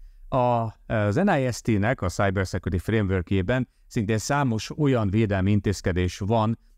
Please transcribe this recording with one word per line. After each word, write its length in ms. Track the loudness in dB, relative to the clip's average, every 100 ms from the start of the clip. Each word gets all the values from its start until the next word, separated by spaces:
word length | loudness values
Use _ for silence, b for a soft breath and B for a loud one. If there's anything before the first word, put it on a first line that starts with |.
| -20 -20 -6
A, 80 | 0 2 0 -2 -8 -4
az 280 | 0 2
N 140 | 2 2
I 240 | 2 0
S 80 | -2
T-nek 420 | 0 2 2 0
a 60 | -4
Cyber 380 | 0 0 0 -2
Security 360 | -4 -4 -4
Framework-jében 840 | 0 0 0 -2 0 0 0 -2 -2 _ -8
szintén 320 | -4 -2 -2
számos 600 | 0 0 0 -2 -6 -2
olyan 320 | 2 2 2
védelmi 400 | 2 2 2 2
intézkedés 680 | 2 2 -2 -2 0 -2 -2
van, 400 | -2 0 0 -2 _